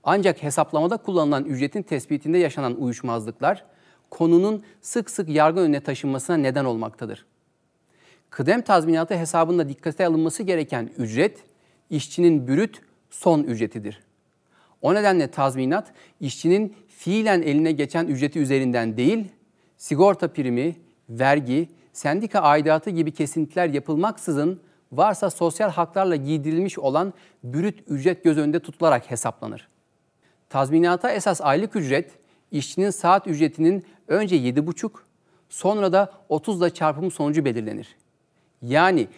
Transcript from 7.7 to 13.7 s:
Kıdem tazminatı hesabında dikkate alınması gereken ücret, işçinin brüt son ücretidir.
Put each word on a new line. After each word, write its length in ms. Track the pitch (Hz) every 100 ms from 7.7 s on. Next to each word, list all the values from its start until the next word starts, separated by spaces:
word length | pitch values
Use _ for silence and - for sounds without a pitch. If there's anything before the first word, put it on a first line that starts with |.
| _ _ _ _ _ _
Kıdem 320 | - 147 233
tazminatı 520 | 233 190 160 160 165
hesabında 540 | 185 165 170 165 175 143
dikkate 380 | 139 165 151 180
alınması 360 | 160 160 -
gereken 480 | 196 175 147 127 113 -
ücret, 400 | 117 110 185 - _ _ _ _ -
işçinin 580 | 151 - - 175 156 127
brüt 320 | 143 220 - _ _ _
son 320 | - - 156
ücretidir. 580 | 143 113 110